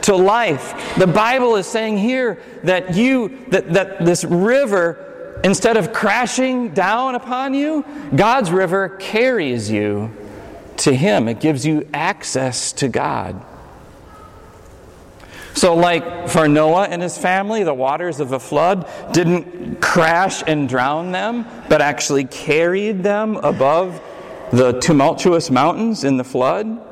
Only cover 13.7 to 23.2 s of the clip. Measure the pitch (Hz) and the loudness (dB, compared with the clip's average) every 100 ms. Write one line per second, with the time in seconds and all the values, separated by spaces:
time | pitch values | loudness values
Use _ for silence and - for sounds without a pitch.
13.7 | - - - - - - - - - - | -20 -20 -20 -20 -20 -20 -20 -20 -20 -20
14.7 | - - - - - - - - - 185 | -20 -20 -20 -20 -20 -20 -20 -12 0 2
15.7 | 165 175 170 - - 131 165 151 147 156 | 4 4 2 -2 -8 -2 2 4 6 4
16.7 | 170 202 175 180 160 180 190 196 220 180 | 4 2 -2 -6 -4 -2 0 0 -2 0
17.7 | 135 131 151 180 139 139 131 - 147 165 | 0 -2 -2 -4 -4 -4 -4 -2 0 2
18.7 | 196 - - - 165 170 175 - - - | 0 -4 -14 -2 0 2 0 -2 -12 -12
19.7 | - - 185 160 170 190 - - 151 139 | -6 0 2 4 2 2 -2 -2 -2 0
20.7 | 127 127 151 175 185 208 240 226 - - | 0 0 -2 -4 -4 -4 -4 -8 -12 0
21.7 | 156 147 143 - 143 135 - - 151 170 | 2 2 0 0 0 -2 -8 -2 2 2
22.7 | 190 208 196 190 202 | 0 -2 -2 0 0